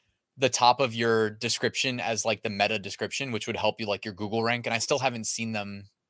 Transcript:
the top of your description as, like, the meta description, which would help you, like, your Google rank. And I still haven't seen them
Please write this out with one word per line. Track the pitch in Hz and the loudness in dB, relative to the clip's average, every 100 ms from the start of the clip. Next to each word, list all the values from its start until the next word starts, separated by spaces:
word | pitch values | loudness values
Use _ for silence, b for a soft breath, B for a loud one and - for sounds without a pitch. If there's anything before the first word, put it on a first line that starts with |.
| _ _ _ - | _ _ _ 0
the | 131 | 0
top | - 120 123 | 4 6 6
of | 135 | 2
your | 113 117 110 110 | 2 2 4 2
description | 107 117 - 120 - 135 123 | 0 -2 0 0 0 -2 -2
as, | 95 113 | -2 -2
like, | 113 107 | 0 0
the | - | -2
meta | 101 104 110 | 0 0 0
description, | 98 - 104 - 139 | -4 -6 -4 -4 -4
which | 110 - | -4 -4
would | 101 | 0
help | 107 - | 0 0
you, | 110 | -2
like, | 98 | -4
your | 113 | -4
Google | 92 104 113 | -6 -4 0
rank. | 113 120 117 | 0 0 -2
And | |
I | 113 | -2
still | - 143 | 0 2
haven't | 131 120 107 | 0 -2 -4
seen | - 117 | -4 -4
them | 110 101 101 101 _ _ | -4 -6 -10 -14 _ _